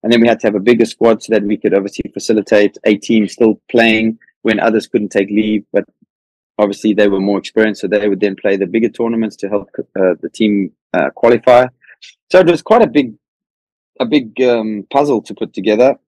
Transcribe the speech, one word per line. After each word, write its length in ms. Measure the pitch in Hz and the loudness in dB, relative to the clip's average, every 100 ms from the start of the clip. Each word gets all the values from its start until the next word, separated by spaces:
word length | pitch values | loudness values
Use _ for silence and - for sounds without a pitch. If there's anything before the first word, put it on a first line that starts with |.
And 80 | 110 | 2
then 80 | 117 | 2
we 60 | 117 | 2
had 120 | 110 | 2
to 60 | 110 | -2
have 80 | |
a 40 | 104 104 | 0 0
bigger 160 | 117 | 2
squad 380 | 110 - 113 110 | 0 2 0 0
so 100 | - | 0
that 100 | 110 | -2
we 140 | 101 101 | -2 -4
could 160 | 98 | 0
obviously 360 | 95 98 - - | -2 -2 -10 -12
facilitate 640 | - - 107 98 107 101 - | -10 -2 -2 2 2 2 0
a 100 | - 104 | -2 -2
team 300 | - 113 101 | 0 0 0
still 320 | - 110 107 - | 0 0 0 -4
playing 500 | 117 113 110 113 113 _ _ | 0 2 0 -2 -6 _ _
when 160 | 120 107 | -4 0
others 280 | 117 110 - | 0 -2 -2
couldn't 220 | 107 104 | -4 -2
take 200 | 101 98 | -2 0
leave. 360 | 104 107 107 _ | -2 -2 -4 _
But 120 | 101 - _ _ _ _ _ _ - | -6 -6 _ _ _ _ _ _ -4
obviously 340 | 104 98 110 | -2 -2 -2
they 160 | 104 104 | 2 2
were 100 | 98 | 0
more 200 | 98 98 | -2 -2
experienced, 420 | - - 107 101 | -4 -2 -2 -2
so 60 | 95 | -4
they 200 | 101 104 | -2 -2
would 140 | 95 | -2
then 140 | 101 | -2
play 200 | 95 104 | -2 -4
the 120 | 98 95 | -2 -2
bigger 220 | 113 113 | -2 -4
tournaments 460 | - 117 113 110 - | -4 -4 -4 -6 -6
to 120 | 98 | -6
help, 200 | 104 95 - - - | -6 -6 -14 -10 -2
uh, 140 | 92 85 | -2 -2
the 80 | 85 | -8
team, 420 | - 110 101 95 _ _ | -4 -2 0 -4 _ _
uh, 160 | 90 69 | -4 -4
qualify. 580 | - 117 120 127 123 127 _ _ _ - _ _ | 0 2 2 4 4 4 _ _ _ -20 _ _
So 80 | 180 | 2
it 80 | 170 | 4
was 140 | 170 | 0
quite 220 | - 226 | 2 2
a 40 | 214 | 4
big, 280 | 139 127 107 _ _ _ _ _ _ _ _ | 0 -2 -8 _ _ _ _ _ _ _ _
a 60 | |
big, 340 | 123 147 113 117 | -2 -2 -2 -2
um, 420 | 123 120 110 104 95 | 0 0 -2 -8 -2
puzzle 300 | 139 147 117 | -2 0 -2
to 100 | - | -4
put 200 | 101 104 | -10 -10
together. 420 | - 98 107 131 - | -4 -2 2 2 0